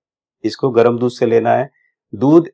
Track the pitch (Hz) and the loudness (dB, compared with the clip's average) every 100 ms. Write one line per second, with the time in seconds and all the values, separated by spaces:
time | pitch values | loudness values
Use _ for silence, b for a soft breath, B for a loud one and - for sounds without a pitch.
0 | _ _ _ _ 110 - 135 117 117 120 | _ _ _ _ -10 -6 -2 0 0 0
1 | 123 120 120 113 113 120 139 _ _ _ | -4 -2 0 0 0 -2 -4 _ _ _
2 | _ 104 139 165 160 | _ -4 2 2 2